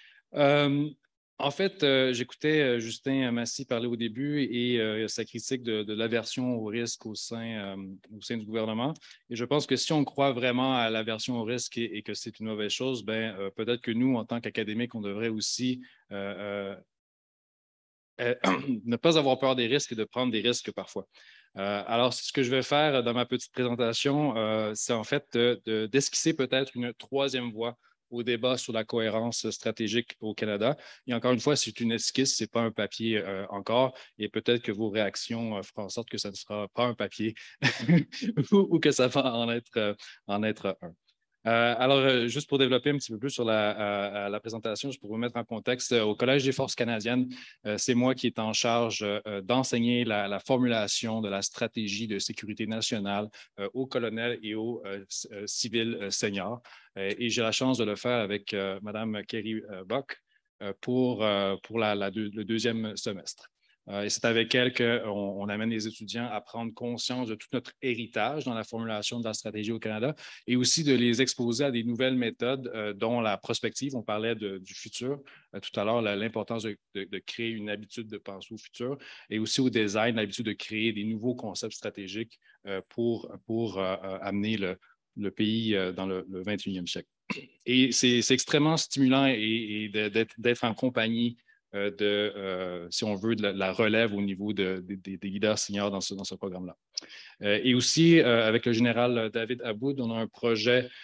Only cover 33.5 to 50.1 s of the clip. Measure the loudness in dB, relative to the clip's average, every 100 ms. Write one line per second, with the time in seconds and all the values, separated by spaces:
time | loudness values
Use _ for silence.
33.5 | -6 2 4 4 0 -16 -8 -6 0 2
34.5 | 2 2 -2 0 0 0 -2 -6 -4 -4
35.5 | -6 -8 -10 -8 -8 -6 -6 -6 -8 -8
36.5 | -6 -4 0 0 0 -6 -2 -4 -4 -14
37.5 | -2 0 2 6 6 4 -2 -2 0 4
38.5 | 6 6 4 4 4 4 4 2 0 0
39.5 | -2 -2 -2 0 -2 -10 -14 -4 0 0
40.5 | -2 -4 -6 -10 -18 _ _ _ _ 2
41.5 | 4 4 4 4 6 6 4 2 -2 0
42.5 | 2 4 4 2 0 -2 -6 -4 0 2
43.5 | 4 2 0 0 0 -2 -2 -4 -4 -6
44.5 | -6 -4 -4 -6 -8 -6 -4 -2 -4 -6
45.5 | -4 -2 -2 2 4 4 4 4 4 4
46.5 | 2 -2 0 0 0 0 2 0 -4 -18
47.5 | -10 -4 0 2 4 4 2 0 0 0
48.5 | 0 2 2 2 0 -2 -2 -4 -6 0
49.5 | 2 2 2 2 2 2